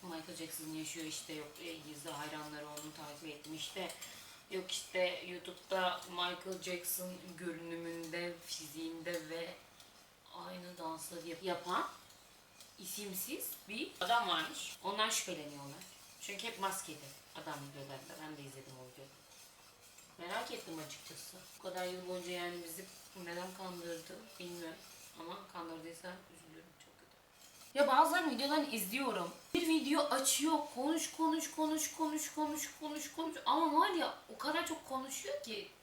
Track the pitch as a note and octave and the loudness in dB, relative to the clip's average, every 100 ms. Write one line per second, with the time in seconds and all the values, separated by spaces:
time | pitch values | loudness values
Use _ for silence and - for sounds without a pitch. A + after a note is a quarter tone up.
0 | F#3 D#3+ D#3+ D#3+ D#3+ D#3+ D#3 D#3 D#3 E3 | -8 -8 -8 -8 -6 -6 -4 -4 -4 -4
1 | D#3+ D#3 - D#3 D3+ D3+ E3+ D#3+ D3 D3 | -4 -6 -6 -6 -6 -8 -8 -8 -10 -10
2 | D#3+ D3 D3+ D#3 D3+ D3+ D3+ D3+ D3+ D3+ | -8 -6 -4 -4 -6 -8 -8 -8 -8 -8
3 | D3 D3 D#3+ D3 - D#3 - - F#3+ - | -10 -10 -10 -10 -8 -6 -4 -4 -4 -4
4 | - - - - - F#3+ F#3 - - F#3 | -10 -12 -14 -18 -4 -4 -2 -4 0 4
5 | F3+ F3+ F3 F3+ F#3 F#3 - F#3+ F3+ F3 | 4 4 -6 -8 -8 -12 0 4 4 2
6 | - F3 F3 F3+ F#3+ F3+ F#3 F3+ - - | -4 0 0 0 -4 -4 -2 -2 0 0
7 | F3+ F3+ F#3 E3 F3+ D#3+ E3+ E3+ E3+ E3 | -2 -6 -10 -6 -4 -4 -4 -4 -4 -4
8 | E3 E3+ F3 E3+ - - D#3 D3+ D#3+ E3 | -4 -2 -2 -4 -6 -8 -6 -6 -6 -4
9 | D#3+ E3+ D#3 E3 E3+ F3+ - - - - | -2 -2 -2 -4 -4 -8 -14 -20 -20 -20
10 | - - - F3+ F3 F3+ F3+ F3 E3 D#3+ | -20 -20 -16 -12 -10 -8 -10 -6 -4 -4
11 | - F3 E3 E3+ F#3+ E3+ F3 F3+ - - | -6 -8 -6 -4 0 0 2 2 2 -4
12 | - - - - - - - - F#3 - | -18 -20 -20 -20 -20 -20 -20 -12 -8 -6
13 | G3+ F#3 A#3 D#4 - - - G#3+ D4 - | -4 -4 -4 -4 -4 -8 -8 -4 -4 -2
14 | F#3 A#3 G3+ D#3+ G#3+ - - - F#3 G#3 | 6 6 6 2 0 -4 -6 -4 -2 2
15 | - - - E3 D3 C#3+ C#3 C#3 - - | 4 4 0 -4 -6 -8 -10 -10 -12 -16
16 | - - - G3 A3+ F#3 F#3+ - - D3 | -18 -14 -8 -6 -6 0 0 0 -4 -8
17 | C#3 - - - D#3 D3+ C#3 C#3+ C#3 C3+ | -10 -14 -14 -10 -6 -6 -8 -10 -10 -10
18 | C#3+ D3 D#3 D3 C#3 C3+ C3+ C3 B2+ - | -10 -10 -10 -8 -10 -12 -14 -14 -16 -16
19 | C3+ - - - - - - - - - | -18 -18 -20 -20 -20 -20 -20 -20 -20 -20
20 | - - F3 G#3+ A#3+ A#3 F#3+ D#3+ D3 - | -20 -12 -4 -2 -2 -4 -6 -8 -6 -10
21 | - C#3+ - F#3 - - F#3 F3+ F3+ F3+ | -12 -12 -12 -14 -16 -10 -6 -2 -2 -2
22 | F3+ F3+ F3 F3+ F3 F3 E3+ E3 F#3 - | -4 -4 -2 -2 -2 -4 -6 -10 -10 -14
23 | - F#3+ F3 E3+ F#3 F#3+ F#3+ F3 E3+ E3 | -16 -10 -6 -4 -4 -4 -6 -4 -4 -6
24 | D#3+ F#3 - - F3+ F3 E3 D#3+ - - | -6 -12 -12 -10 -8 -6 -8 -8 -14 -16
25 | - - E3 G3 F#3+ E3+ E3 E3 D#3+ E3 | -16 -12 -8 -8 -8 -8 -6 -6 -8 -10
26 | F3+ F#3 - D#3+ D#3 D#3+ F3 - - - | -10 -10 -14 -20 -18 -18 -18 -20 -20 -20
27 | - - - - - - - C4+ C#4+ C4 | -20 -20 -20 -20 -20 -18 -4 8 10 12
28 | D#4 E4+ D#4+ A#3+ C#4 D#4 C#4+ A3+ F#3 A#3+ | 12 10 6 4 6 6 6 2 2 2
29 | C4+ F#3+ E3+ - - - E4+ D#4+ B3+ D#4 | 2 2 0 -4 2 2 8 6 8 6
30 | D4 C4+ C4+ - D4 D#4+ D4 A#3+ C4+ E4 | 8 6 6 6 6 6 4 2 4 4
31 | - - D#4+ D#4+ - - D#4 D#4 - - | 2 4 4 4 0 2 4 4 0 2
32 | D#4 D4+ - - D4+ D4+ - - D4+ D4+ | 2 2 -2 0 0 2 -4 -4 -4 -4
33 | - - D#4+ - - D#4+ D#4+ D4+ G#4 F4+ | -6 -2 -2 0 4 6 8 8 8 6
34 | C#4 - - A3+ C#4+ D#4 E4 D#4+ - C4 | 2 -2 -10 -4 0 2 2 -2 -2 -2
35 | C4+ - - D4 - G#3 F#3+ - | -2 -4 -2 -4 -2 -6 -6 -12